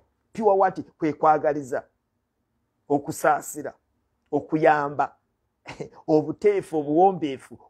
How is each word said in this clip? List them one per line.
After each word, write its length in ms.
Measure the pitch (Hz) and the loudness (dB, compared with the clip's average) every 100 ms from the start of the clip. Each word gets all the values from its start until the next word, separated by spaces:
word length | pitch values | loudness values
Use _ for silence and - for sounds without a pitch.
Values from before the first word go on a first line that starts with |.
| _ _ _ | _ _ _
Pure 240 | 202 214 196 | -2 2 4
heart 220 | 190 185 - _ | 2 -2 -14 _
kwe 140 | 156 | -4
kwagaliza, 720 | 147 156 156 156 147 127 135 - _ _ _ _ _ _ _ _ _ - | 0 2 2 0 -4 -6 -10 -10 _ _ _ _ _ _ _ _ _ -4
okusaasira, 840 | 143 143 - 160 139 - 151 131 - _ _ _ _ _ | -4 -4 -2 0 0 -4 -12 -12 -16 _ _ _ _ _
okuyamba, 840 | 147 - 160 156 151 143 143 139 _ _ _ _ _ | -6 -2 2 2 2 0 -4 -6 _ _ _ _ _
<laughs> 420 | - - - - - | -20 -16 -16 -12 0
obuteefu, 720 | 156 151 156 208 196 - 160 | 2 2 0 2 2 -2 -4
obuwombeefu, 800 | 143 156 196 175 151 127 - 113 _ | 0 4 4 2 -4 -8 -14 -20 _